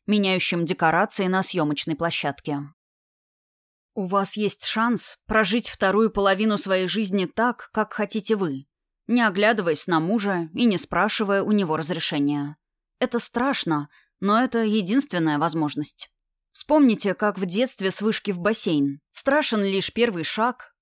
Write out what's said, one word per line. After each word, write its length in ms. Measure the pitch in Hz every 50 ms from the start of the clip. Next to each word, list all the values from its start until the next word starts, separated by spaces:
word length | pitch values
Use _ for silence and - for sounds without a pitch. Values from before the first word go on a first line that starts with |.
| -
меняющим 580 | - 214 208 196 190 190 180 - - 190 170 170
декорации 600 | 151 185 - 175 160 165 175 208 214 - - 190
на 160 | 180 185 190
съемочной 520 | 185 - - 175 151 147 147 - - 165 151
площадке. 680 | - 170 170 - - - 143 139 - - 156 143 143 143 147 _ _ _ _ _ _ _ _ _ _ _ _ _ _ _ _ _ _ _ _ _ _ _ _ -
«У 120 | 214 185
вас 300 | 175 196 196 196 - -
есть 280 | 214 208 190 - - -
шанс 540 | - - 220 226 240 233 175 - - - - _
прожить 420 | - 220 220 214 175 220 240 - -
вторую 420 | - - 208 190 185 214 226 214
половину 480 | - 202 196 196 196 190 220 220 208 196
своей 300 | - 190 190 185 185 175
жизни 380 | 170 220 214 185 196 196 180
так, 440 | - - 226 226 247 220 - - -
как 200 | - 220 208 -
хотите 420 | - - 208 202 - 220 196 - 220
вы, 320 | 196 190 151 135 135 - _ _ _ _ _ _ _ _
не 160 | - 233 247
оглядываясь 640 | 233 208 170 196 208 220 240 208 175 170 151 - -
на 140 | 185 170 160
мужа 480 | 160 180 226 226 196 202 185 175 165 160
и 120 | 175 - 240
не 140 | 226 196 -
спрашивая 640 | - - 175 170 196 220 - - 214 196 202 196 170
у 80 | 214
него 240 | 214 202 185 151 156
разрешения. 800 | 160 156 156 180 165 - - 170 143 143 143 147 143 143 147 151 _ _ _ _ _ _ _ _ -
Это 220 | 254 247 - 233
страшно, 680 | - - - 233 247 277 254 - - 170 156 147 147 - _ _ _ _ _ -
но 220 | 185 202 214 233
это 220 | 262 254 - 226 220
единственная 760 | 214 208 220 180 180 226 277 277 - 185 175 160 156 147 143
возможность. 720 | 160 165 160 160 151 147 - 147 147 - - - - - _ _ _ _ _ _ _ _
Вспомните, 600 | - - - - 302 311 285 240 208 - - 196
как 260 | 180 - 214 214 196 185
в 60 | 196
детстве 460 | 175 170 214 262 247 - - 190 190
с 100 | 175 -
вышки 300 | 208 220 202 - - 202
в 80 | 185 175
бассейн. 640 | 175 208 226 - - 196 160 143 143 139 139 151 _ _
Страшен 500 | - - - - 277 302 285 - 233 208
лишь 300 | 196 196 196 190 - -
первый 320 | - 220 240 240 185 170 151
шаг, 500 | - - 214 226 254 247 - - - _ _